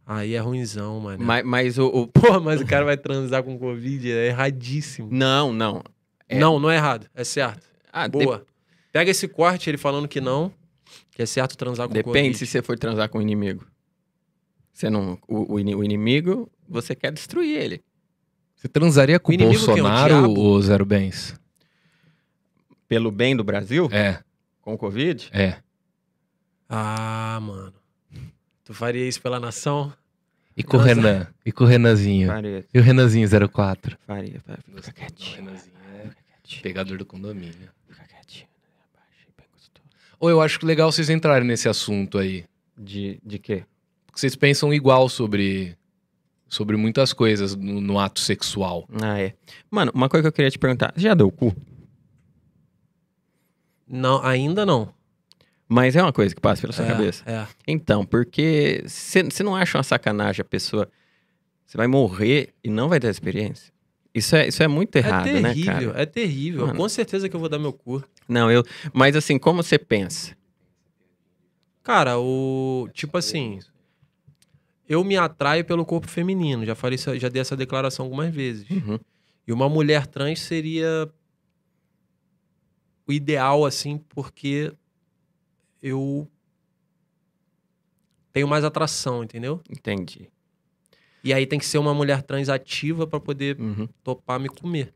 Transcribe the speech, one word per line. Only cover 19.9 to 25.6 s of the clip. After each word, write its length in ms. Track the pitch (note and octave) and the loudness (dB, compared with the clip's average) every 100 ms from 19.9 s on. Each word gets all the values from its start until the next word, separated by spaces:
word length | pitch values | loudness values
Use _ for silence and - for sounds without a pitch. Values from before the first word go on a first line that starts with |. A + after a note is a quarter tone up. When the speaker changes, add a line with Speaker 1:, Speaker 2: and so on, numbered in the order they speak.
| A2+ D3 | 4 6
Speaker 1:
diabo? 260 | D3+ B2+ G2+ | 8 6 6
Speaker 3:
ô 200 | G#2 G2+ | 6 6
Zero 220 | G2 G2+ | 6 4
Bens? 540 | G2 G2+ F#2+ F#2 - - _ _ _ _ _ _ _ _ _ _ _ _ _ _ _ | 4 0 0 -6 -12 -16 _ _ _ _ _ _ _ _ _ _ _ _ _ _ _
Speaker 2:
Pelo 220 | A2+ A2+ | 0 0
bem 260 | G2+ B2 C3 | 0 0 0
do 60 | |
Brasil? 460 | G#2 G2+ G2 C#3 E3 | 0 -4 -2 -2 0
Speaker 3:
É. 300 | G#2+ G2+ F2+ - _ _ _ | 2 0 -2 -8 _ _ _
Speaker 2:
Com 100 | - | -12
o 40 | A2 | -8
covid? 500 | G#2 G2+ D3+ C3 - | -6 -4 -4 -4 -6
Speaker 3:
É. 240 | G2 F#2+ F2 | 0 0 0